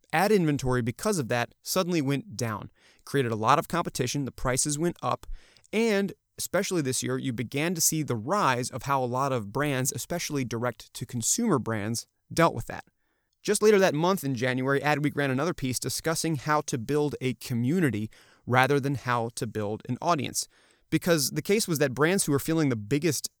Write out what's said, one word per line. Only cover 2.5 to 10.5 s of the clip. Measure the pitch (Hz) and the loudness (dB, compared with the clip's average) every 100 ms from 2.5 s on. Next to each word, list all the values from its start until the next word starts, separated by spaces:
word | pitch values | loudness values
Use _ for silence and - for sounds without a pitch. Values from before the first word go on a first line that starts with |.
| 104 - _ _ _ - | -4 -10 _ _ _ -4
Created | 147 123 | -2 0
a | 110 | 0
lot | 110 143 | 2 2
of | - | 2
competition, | 165 175 - 127 143 135 | -2 -4 -2 -2 -2 -4
the | |
prices | - 135 131 151 147 | -4 -2 0 0 0
went | 170 - | -2 -2
up, | 123 123 - - - _ - | -4 -4 -6 -12 -14 _ -4
and | 202 226 202 196 - _ - | 0 2 2 0 -6 _ -12
especially | - 175 196 185 | -4 -2 0 0
this | 135 131 | 0 -2
year, | 123 131 | -2 -2
you | 131 | -4
began | 113 113 139 160 | -4 -4 -2 -2
to | 175 | 0
see | - 156 | 0 0
the | 139 120 | -2 -4
rise | 110 202 160 123 127 | -2 2 2 2 -2
of | 131 | -6
how | - 139 | -2 0
a | 127 | 0
lot | 123 139 | 0 0
of | 131 101 | -2 -4
brands, | 120 147 131 127 | -2 0 0 -2
especially | 127 - 175 - 147 | -4 -6 -6 -4 -4
direct-to-consumer | 123 | -4